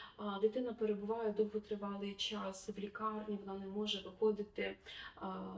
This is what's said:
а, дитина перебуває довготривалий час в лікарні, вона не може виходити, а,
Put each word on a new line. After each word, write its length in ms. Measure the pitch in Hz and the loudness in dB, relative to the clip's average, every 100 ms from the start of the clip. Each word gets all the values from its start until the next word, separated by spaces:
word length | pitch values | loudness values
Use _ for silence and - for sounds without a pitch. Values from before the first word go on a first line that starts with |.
| - - | -12 -6
а, 220 | 208 196 | -4 4
дитина 340 | 214 226 247 | 4 4 0
перебуває 600 | 226 214 202 202 226 220 | 2 2 2 0 2 2
довготривалий 840 | 208 214 214 214 208 202 196 202 | 4 2 2 -2 -2 -2 -2 -2
час 540 | 202 - 214 196 190 - | -2 -2 -2 -2 -4 -6
в 100 | 208 | -4
лікарні, 600 | 208 - 220 214 214 202 196 | -4 -2 0 0 -2 -2 -2
вона 120 | 196 | -4
не 80 | 190 | -2
може 340 | 196 214 214 | 0 2 0
виходити, 760 | - - 220 208 208 - 196 196 - - - - | -2 4 4 6 0 -2 -2 -4 -10 -12 -12 -6
а, 280 | 190 190 190 | -4 -4 -4